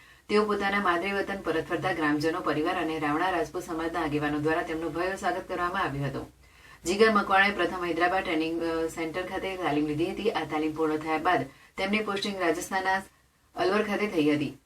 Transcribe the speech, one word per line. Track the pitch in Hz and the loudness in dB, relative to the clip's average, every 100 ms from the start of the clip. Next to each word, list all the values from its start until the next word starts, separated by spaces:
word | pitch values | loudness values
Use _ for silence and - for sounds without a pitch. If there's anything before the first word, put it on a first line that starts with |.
| - - - | -20 -16 0
તેઓ | 208 208 | 2 2
પોતાના | 202 196 202 | 0 0 0
માદરે | 185 170 196 | 2 2 0
વતન | 196 165 147 | 0 -2 -4
પરત | 160 160 151 | -2 -2 0
ફરતા | 165 185 | -2 -2
ગ્રામજનો, | 165 151 147 160 156 | 0 2 2 0 0
પરિવાર | 160 151 165 180 | -2 0 0 0
અને | 160 156 | -2 -2
રાવણા | 147 151 - | 0 0 0
રાજપૂત | 175 160 180 | 0 -2 -4
સમાજના | 175 160 165 175 | -6 -4 -2 -2
આગેવાનો | 160 147 147 147 | 0 0 0 0
દ્વારા | 151 165 | 2 0
તેમનું | 165 160 165 | 0 -4 -4
ભવ્ય | 165 185 185 | -2 -2 -2
સ્વાગત | 190 180 180 | -2 -2 -4
કરવામાં | 175 175 190 | -2 -2 0
આવ્યું | 165 139 139 | -2 -2 -4
હતું. | - - - - - - - 165 | -4 -10 -16 -20 -20 -20 -8 0
જીગર | 208 220 | 6 6
મકવાણાએ | 208 185 190 196 | 6 4 4 4
પ્રથમ | 175 165 185 175 | 2 -2 -2 -4
હૈદરાબાદ | 160 180 190 | 0 2 2
ટ્રેનિંગ, | 185 160 160 165 | 0 -2 -2 -2
અ, | 165 165 160 | -2 -2 -4
સેન્ટર | 165 160 185 | -4 -6 -4
ખાતે | 180 190 190 185 | -6 -4 -4 -4
તાલીમ | 160 147 151 | 0 0 0
લીધી | 147 180 | 0 -2
હતી. | 202 208 | 0 -2
આ | - 147 | -2 -2
તાલીમ | 156 156 | -2 -2
પૂર્ણ | 151 156 156 | 0 0 0
થયા | 160 156 | 0 0
બાદ | 180 170 - - - - | 2 2 0 -10 -14 -6
તેમની | 196 214 | 0 0
પોસ્ટિંગ | 208 202 208 190 | 0 -2 -2 -2
રાજસ્થાનના | 170 156 - 196 190 190 - _ _ _ _ - | 0 0 0 -2 0 0 -2 _ _ _ _ -2
અલવર | 175 208 | 2 2
ખાતે | 208 196 208 | 2 0 0
થઈ | 170 151 | 2 4
હતી. | 143 131 - | 4 0 -6